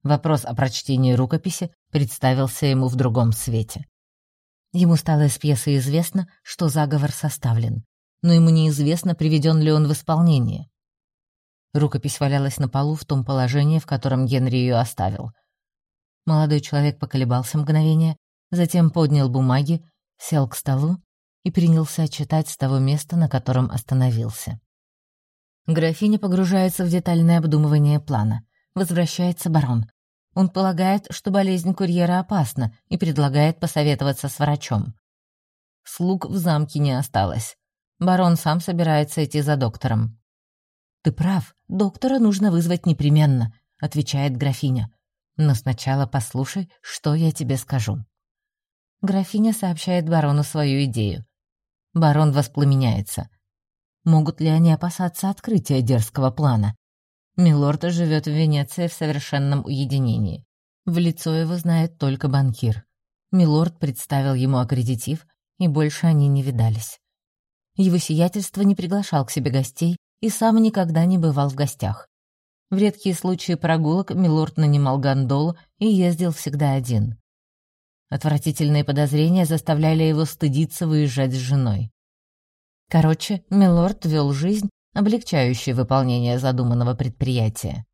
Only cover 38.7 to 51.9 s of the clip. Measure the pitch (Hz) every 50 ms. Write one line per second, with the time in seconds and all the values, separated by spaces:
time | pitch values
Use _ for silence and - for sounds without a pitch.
38.7 | 175 170 170 160 156 147 151 147 - 165 151 143 - 151 143 151 151 139 127 113
39.7 | - - - 131 113 110 113 113 - _ _ _ _ _ _ _ _ _ _ _
40.7 | _ _ _ _ _ _ _ 160 - - 151 185 196 175 - - _ _ _ -
41.7 | - 190 208 196 - - - 262 269 262 233 208 202 190 208 208 170 170 165 170
42.7 | 180 175 - 175 156 - 143 147 147 151 151 143 135 123 117 113 - _ _ _
43.7 | _ _ 147 147 - 147 147 - - 139 139 143 127 120 139 139 131 - - 135
44.7 | 127 123 110 113 _ _ _ _ _ _ _ _ _ - 156 147 135 110 - 135
45.7 | 127 - - 135 135 139 139 123 - 139 113 - - 127 135 - - 196 185 175
46.7 | _ _ - - - - - 156 147 160 165 160 151 - 151 120 135 123 - _
47.7 | 143 131 107 110 107 117 110 _ _ _ _ _ _ _ _ _ _ _ _ _
48.7 | _ _ _ _ _ _ - 196 190 196 185 - - 208 220 226 214 220 - 185
49.7 | 170 156 - 180 180 180 160 156 170 160 151 143 143 147 147 - - 156 147 139
50.7 | 135 139 143 135 110 117 107 101 87 - 110 _ _ _ _ _ _ _ _ _
51.7 | _ _ _ _